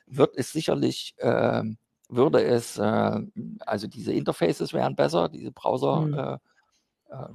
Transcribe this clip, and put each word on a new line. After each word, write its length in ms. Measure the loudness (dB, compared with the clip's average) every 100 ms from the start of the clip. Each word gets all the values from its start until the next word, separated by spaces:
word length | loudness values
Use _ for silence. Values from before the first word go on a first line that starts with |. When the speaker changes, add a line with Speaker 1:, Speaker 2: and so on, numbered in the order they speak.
| -8
Speaker 1:
wird 300 | 4 4 4
es 160 | -4
sicherlich, 600 | -4 -2 0 0 -2 -8 -2
ähm, 580 | 0 2 2 0 -2 -8 _ _ -6
würde 340 | 2 6 6
es, 360 | 4 2 0 -2
äh, 420 | 0 2 2 0 -6 -10 -12 -12 -6
also 220 | -6 -6
diese 260 | -8 -2
Interfaces 580 | -2 -2 0 0 0 -4
wären 240 | -2 -2 2
besser, 320 | 2 2 -2
diese 240 | -4 -12
Browser, 480 | -6 -2 0 2 2
Speaker 2:
Mhm. 140 | 0
Speaker 1:
äh, 200 | -2 -4 -6 _ _ _ _ _ _ -18
äh, 140 | -14 -14